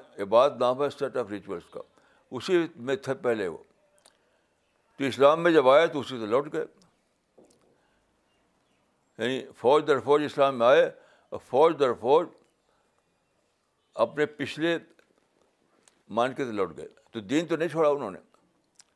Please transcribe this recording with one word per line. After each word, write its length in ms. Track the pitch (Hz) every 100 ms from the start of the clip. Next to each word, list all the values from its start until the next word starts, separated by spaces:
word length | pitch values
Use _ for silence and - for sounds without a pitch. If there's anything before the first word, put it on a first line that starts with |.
| - -
عبادت 340 | 98 113 139 120
نام 220 | 123 127
ہے 240 | 143 - 135
set 180 | 123
of 80 | 104
rituals 380 | 104 95 87 -
کا، 100 | - - _ _ _ _
اسی 360 | 127 147 175 160 -
میں 200 | 120 135
تھے 180 | 135
پہلے 340 | 127 123 110 92
وہ۔ 100 | 78 - _ _ _ _ _ _ _ _ _ _ _ _ -
تو 60 |
اسلام 400 | 139 110 139 160
میں 80 | 170
جب 180 | 160 127
آئے 180 | 143 165
تو 120 | 151
اسی 200 | 110 127
سے 60 | 107
لوٹ 280 | 120 151
گئے۔ 120 | 156 - _ _ _ _ _ _ _ _ _ _ _ _ _ _ _ _ _ _ _ _ _ _ _ _ -
یعنی 280 | 117 131 123 -
فوج 300 | 120 151 151
در 120 | 139
فوج 240 | 110 151 147
اسلام 340 | 147 139 127
میں 80 | 117
آئے 240 | 151 175 - _ _ _
اور 100 | -
فوج 360 | - 123 165 147
در 140 | 135
فوج 340 | 95 113 156 175 - _ _ _ _ _ _ _ _ _ _ _ _ _ _ _ -
اپنے 300 | 117 151 147
پچھلے 520 | - 117 147 165 165 - _ _ _ _ _ _ _ _ _ _ _ _
مان 240 | 107 127
کے 100 | 131
لوٹ 340 | 127 104 90 73
گئے۔ 100 | 78 - _
تو 80 | 113
دین 280 | 95 143 165
تو 80 | 160
نہیں 140 | 165
چھوڑا 200 | 156 147
انہوں 220 | 139 113
نے، 80 | 85 - _ _ _ _ _ _